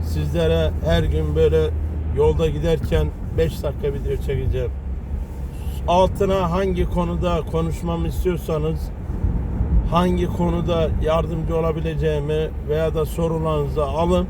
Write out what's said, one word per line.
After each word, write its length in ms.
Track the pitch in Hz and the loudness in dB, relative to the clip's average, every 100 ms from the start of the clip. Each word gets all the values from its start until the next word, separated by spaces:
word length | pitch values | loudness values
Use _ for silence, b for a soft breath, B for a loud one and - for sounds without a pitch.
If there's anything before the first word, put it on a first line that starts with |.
| - | -2
Sizlere 640 | 156 147 170 160 165 156 156 - | -2 0 2 2 4 2 2 2
her 180 | 170 | 4
gün 320 | 160 156 156 151 | 4 2 2 4
böyle 340 | 156 160 156 - - - - - | 6 6 2 0 -2 -4 -2 4
yolda 320 | 151 156 160 | 4 4 2
giderken 580 | 151 165 156 123 160 156 - - 156 | 0 0 0 2 2 2 -2 -4 0
beş 260 | 160 - | 0 0
dakika 300 | 156 139 147 | -4 -2 -2
video 240 | 139 139 135 - | -2 -2 -2 0
çekeceğim. 460 | 139 131 127 123 - - - - - B B B B B B 156 | 0 0 0 -2 -4 -6 -6 -4 -6 B B B B B B 0
Altına 640 | 175 185 - 202 190 175 | 4 4 2 0 2 0
hangi 340 | 180 196 180 175 | 0 0 0 0
konuda 560 | 175 170 170 175 170 - | 0 0 0 0 -2 -2
konuşmamı 560 | 160 165 151 170 170 165 | -2 -2 -2 -4 -2 -2
istiyorsanız, 720 | - 185 165 - 156 156 156 - - - - - - - - - - - | -2 -2 -2 -2 -2 -2 -4 -6 -8 -8 -2 -2 -2 -2 -4 0 0 2
hangi 340 | 165 180 180 175 | 2 2 0 -2
konuda 640 | 170 170 170 170 170 165 - | 0 0 0 0 0 2 2
yardımcı 540 | 156 160 156 165 151 165 | 2 2 0 -2 -2 0
olabileceğimi 920 | 165 160 160 151 156 151 143 156 156 - - | 0 0 -2 0 0 0 0 -2 -2 -4 -2
veya 260 | 151 160 156 | 0 0 0
da 100 | 151 | -2
sorularınızı 800 | - 165 160 160 151 143 135 | -2 -2 0 0 0 0 0
alın. 440 | 143 143 170 180 180 | 0 0 2 2 0